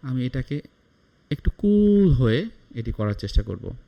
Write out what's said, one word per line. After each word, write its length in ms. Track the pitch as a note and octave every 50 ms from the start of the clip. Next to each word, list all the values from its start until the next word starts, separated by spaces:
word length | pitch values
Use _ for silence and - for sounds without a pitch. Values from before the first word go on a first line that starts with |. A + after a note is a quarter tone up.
আমি 240 | - C3+ B2+ C3 B2
এটাকে 360 | B2+ - C3 B2+ - D3 D3 - - _ _ _ _ _ _ _ _ _ _ _ _
একটু 220 | D3 - _ - - -
কুল 560 | - G3+ G#3 G#3 G#3 G#3 G3+ G3+ G3 F#3 C#3
হয়ে 360 | A#2+ C3 A2+ A2 C3+ G3 A#3 - _ _ _ -
এটি 160 | A#2+ A#2 A#2
করার 220 | A2 - G#2+ G#2 G#2
চেষ্টা 300 | - - G2 - - G#2+
করব 300 | A2 F#2+ - - F2+ F2 - -